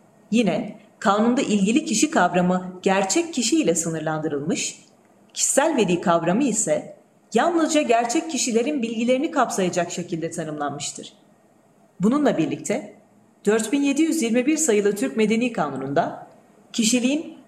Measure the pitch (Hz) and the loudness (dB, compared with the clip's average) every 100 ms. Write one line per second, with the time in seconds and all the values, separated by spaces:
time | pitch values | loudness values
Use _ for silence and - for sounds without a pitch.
0 | _ _ _ 220 208 156 - - - _ | _ _ _ 2 2 0 -4 -12 -20 _
1 | 226 208 226 254 - 208 190 247 302 214 | 0 2 4 2 2 2 2 2 0 0
2 | 302 233 180 180 180 185 180 - 190 190 | 2 2 2 2 2 0 -4 -4 0 0
3 | 196 349 330 262 226 330 220 170 170 160 | 0 0 -2 -2 0 2 2 0 -2 -4
4 | 156 156 156 147 147 254 - - - _ | -4 -4 -4 -4 -2 -4 -4 -10 -18 _
5 | _ _ _ - - - 311 277 190 175 | _ _ _ -4 0 2 2 2 2 2
6 | 185 170 160 190 277 165 - 151 - - | 2 2 2 2 2 0 0 -2 -4 -14
7 | _ _ _ 220 311 339 302 302 240 233 | _ _ _ 0 2 2 2 2 2 2
8 | 233 320 320 247 - 226 254 302 226 226 | 2 -2 -2 -4 -2 0 0 -2 -4 -2
9 | 240 254 320 294 226 - 185 175 170 - | 0 0 0 0 0 0 -2 -2 -4 -6
10 | 170 165 160 160 156 151 143 143 - - | -8 -6 -6 -8 -8 -6 -6 -6 -10 -12
11 | - - _ _ _ _ _ _ _ - | -18 -20 _ _ _ _ _ _ _ -2
12 | 185 285 269 165 151 - - 202 - - | 0 2 2 2 -2 -4 -4 -6 -6 -16
13 | _ _ _ _ - 220 220 285 285 277 | _ _ _ _ 0 0 0 0 2 2
14 | 320 269 226 240 247 311 - 208 202 208 | 0 0 0 2 2 0 2 2 2 0
15 | 262 220 214 226 247 233 151 135 135 143 | -2 0 2 2 0 -2 -4 -4 -2 0
16 | 214 - - - _ _ _ - 220 247 | 0 -4 -16 -20 _ _ _ -2 0 2
17 | 247 302 - - | 2 0 -4 -14